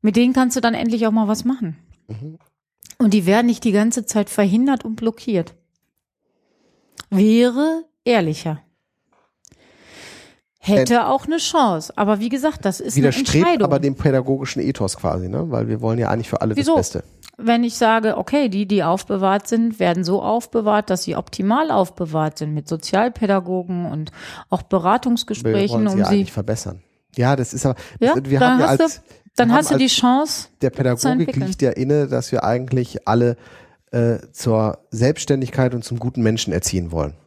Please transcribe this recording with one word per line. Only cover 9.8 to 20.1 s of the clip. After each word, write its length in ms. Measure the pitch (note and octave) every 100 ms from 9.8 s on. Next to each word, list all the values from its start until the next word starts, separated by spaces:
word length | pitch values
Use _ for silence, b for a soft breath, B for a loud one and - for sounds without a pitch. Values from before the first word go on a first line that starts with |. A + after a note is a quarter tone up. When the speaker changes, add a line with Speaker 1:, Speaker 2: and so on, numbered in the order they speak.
| B B B B B B _ _
Speaker 1:
Hätte 340 | - G3+ B3+ A#3+
Speaker 2:
Äh, 40 |
Speaker 1:
auch 260 | - C4+ C#4
eine 120 | E4
Chance. 560 | - E4 B3 E3+ D#3 -
Aber 240 | G#3 G#3
wie 80 | A3+
gesagt, 360 | C4 D4 D4+ G3
das 160 | F3+
ist 140 | - B2+
eine 80 |
Speaker 2:
widerstrebt 320 | C#3 F3 C#4 D3
Speaker 1:
Entscheidung. 300 | F#3 E4+ F3
Speaker 2:
aber 140 | C#3+
dem 160 | C#3 C3+
pädagogischen 680 | D3+ C3+ B2+ C3+ C3+ -
Ethos 360 | - - G2 -
quasi, 320 | E2+ D#2+ F#2
ne? 200 | A#2 E3
Weil 200 | A#2+ A2+
wir 100 | A2+
wollen 180 | A#2 A#2
ja 120 | G#2+
eigentlich 200 | A2 A#2
für 120 | -
alle 140 | A2+ A2
Speaker 1:
Wieso? 180 | C#4+ D#4+
Speaker 2:
das 160 | -
Beste. 160 | - - _ - _
Speaker 1:
Wenn 260 | A3+ A#3
ich 140 | A#3+ A3+
sage, 400 | A3+ A3+ A3 G#3
okay, 320 | G3 C#4+ C4+
die, 160 | G3 G3+
die 160 | G3+
aufbewahrt 640 | D#3+ F#3 - G3+ F#3+ G3 -
sind, 320 | A3+ A#3 A3
werden 240 | F3+ E3+
so 180 | F3